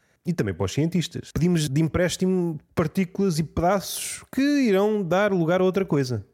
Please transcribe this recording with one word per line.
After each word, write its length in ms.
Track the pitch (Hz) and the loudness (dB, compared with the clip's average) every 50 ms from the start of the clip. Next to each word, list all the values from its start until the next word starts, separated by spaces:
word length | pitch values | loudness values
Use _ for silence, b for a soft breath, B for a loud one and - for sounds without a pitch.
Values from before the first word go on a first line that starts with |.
| _ _ _ _ _ | _ _ _ _ _
E 60 | - 170 | -6 -2
também 220 | - 139 104 92 | -2 -2 -2 -2
para 100 | 80 98 | -2 -4
os 80 | 95 - | -2 0
cientistas. 580 | - 147 170 170 185 156 - - - - - - | 0 -2 0 0 -2 -2 -2 -6 -12 -12 -8 -4
Pedimos 360 | 131 143 180 180 165 151 147 | 0 2 2 2 2 0 0
de 120 | 131 147 160 | 0 0 0
empréstimo 760 | 151 - 165 180 170 - - 185 185 185 185 175 170 160 151 - _ _ | 0 0 0 0 0 0 -2 0 0 0 0 0 -2 -4 -8 -12 _ _
partículas 640 | - 175 156 - 190 190 175 - - 196 196 165 147 | -2 -2 -2 0 -2 -2 -2 -2 -2 0 0 0 0
e 40 | 165 | -2
pedaços 840 | 147 - - 139 175 202 196 - - - - - - - - - _ - | -4 -2 0 2 2 2 0 -2 -6 -10 -8 -8 -10 -10 -12 -14 _ -2
que 80 | - | 0
irão 600 | 269 285 294 285 269 233 196 190 202 214 214 208 202 | 0 2 2 2 2 4 4 4 2 2 0 0 0
dar 300 | 165 170 185 208 208 196 | 0 2 2 2 2 2
lugar 280 | 185 165 156 175 185 | 2 2 2 2 2
a 40 | 185 | 2
outra 200 | 185 175 202 190 | 2 2 0 -2
coisa. 420 | 196 - 143 139 127 123 110 101 - | 0 0 0 0 0 -2 -6 -6 -10